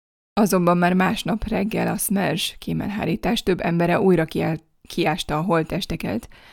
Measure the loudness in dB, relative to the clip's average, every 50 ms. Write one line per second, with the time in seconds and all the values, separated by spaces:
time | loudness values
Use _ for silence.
0 | _ _ _ _ _ _ 2 2 2 4 4 4 4 4 4 4 4 4 4 4
1 | 2 2 0 -2 -2 -4 -4 -2 -2 -2 -2 -2 -2 -2 -2 -2 -2 -2 -2 -2
2 | -2 -2 0 0 0 0 -2 -2 -4 -6 -8 -10 -8 -6 -4 -4 -4 -4 -4 -4
3 | -2 -2 -2 -2 -2 -2 -2 0 0 0 0 0 0 0 0 2 2 2 2 4
4 | 4 4 4 4 2 0 -2 -2 -2 -2 -4 -4 -8 _ _ _ _ -8 -4 -2
5 | 0 0 0 -2 -4 -4 -4 -2 0 0 0 0 0 -2 -4 -6 -4 -4 -6 -6
6 | -4 -4 -4 -6 -6 -10 -20 -20 -20 -20